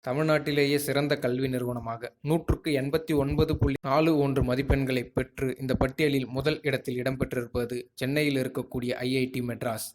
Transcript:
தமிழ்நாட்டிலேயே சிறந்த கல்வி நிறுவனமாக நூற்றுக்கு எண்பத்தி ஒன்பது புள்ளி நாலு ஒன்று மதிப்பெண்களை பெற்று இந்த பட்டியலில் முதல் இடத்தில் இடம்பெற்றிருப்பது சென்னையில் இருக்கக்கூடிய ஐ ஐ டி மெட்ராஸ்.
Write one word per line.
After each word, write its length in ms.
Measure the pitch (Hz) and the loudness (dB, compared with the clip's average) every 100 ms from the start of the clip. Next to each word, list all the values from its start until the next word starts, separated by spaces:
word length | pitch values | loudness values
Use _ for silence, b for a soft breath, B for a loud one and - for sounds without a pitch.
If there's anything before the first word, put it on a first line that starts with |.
தமிழ்நாட்டிலேயே 720 | - 131 156 151 143 143 143 147 | -4 -2 2 2 2 2 4 2
சிறந்த 360 | 139 135 143 143 | 2 0 0 0
கல்வி 300 | 127 123 135 | 0 0 0
நிறுவனமாக 640 | 127 123 120 117 113 120 _ | -2 -2 -6 -8 -8 -10 _
நூற்றுக்கு 480 | 143 160 160 - 160 | 0 0 2 -2 2
எண்பத்தி 400 | 139 135 156 160 151 | 0 0 -2 0 0
ஒன்பது 360 | 139 147 156 147 | 2 2 2 2
புள்ளி 220 | 139 135 | 2 0
நாலு 280 | 139 139 160 151 | 2 4 4 4
ஒன்று 240 | 139 135 | 4 2
மதிப்பெண்களை 580 | 127 127 135 139 131 127 120 | 2 0 2 2 2 -2 -2
பெற்று 360 | - 127 - 135 127 | -4 -4 -4 -4 -4
இந்த 140 | 135 | -2
பட்டியலில் 540 | - 131 131 156 139 123 | 2 0 2 2 2 -2
முதல் 300 | 127 135 160 | -2 0 0
இடத்தில் 360 | 147 127 - 123 | 0 -2 -2 -2
இடம்பெற்றிருப்பது 800 | 127 131 131 127 120 123 117 123 - | -2 -2 -2 -4 -4 -4 -4 -6 -10
சென்னையில் 440 | - 131 143 151 135 | -6 -2 0 2 0
இருக்கக்கூடிய 500 | 127 131 120 127 123 123 | -2 -4 -6 -4 -2 -2
ஐ 60 | 127 131 | 0 0
ஐ 80 | 131 | 0
டி 160 | 131 | -2
மெட்ராஸ். 460 | 120 113 123 110 - | -6 -4 -4 -6 -8